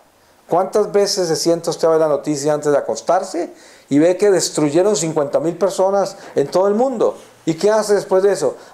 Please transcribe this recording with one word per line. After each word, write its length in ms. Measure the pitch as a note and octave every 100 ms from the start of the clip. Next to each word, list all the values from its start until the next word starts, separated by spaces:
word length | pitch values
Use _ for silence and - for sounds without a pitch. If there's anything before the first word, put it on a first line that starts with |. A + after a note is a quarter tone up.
| _ _ _ _ -
¿Cuántas 420 | E3 F#3+ G#3+ G3
veces 360 | G3 G3 G3 F3
se 80 | D#3
sienta 320 | E3+ E3+ E3
usted 200 | D3+ E3
a 20 |
ver 100 | D#3+
la 80 | D#3
noticia 460 | D3 - D3 D3
antes 180 | D3+ D3
de 60 | C#3
acostarse 760 | - A2 - F3 G3 E4 D#4+ - - - -
y 80 | C#3+
ve 180 | E3 F3+
que 140 | G#3
destruyeron 640 | F3+ - - D3+ D3+ F#3+ G#3
cincuenta 440 | D#3+ D3+ C#3+ C#3
mil 180 | D#3+ E3+
personas 580 | G3 F#3 F#3+ G3 F#3+ - -
en 140 | - C#3
todo 200 | F3+ G3
el 60 |
mundo? 420 | G#3 C4 A#3 C3 - - -
¿Y 80 | -
qué 180 | D#3+ G3+
hace 220 | G#3+ G#3
después 280 | G3+ - F#3+
de 100 | G3
eso? 240 | F#3 C#3 - -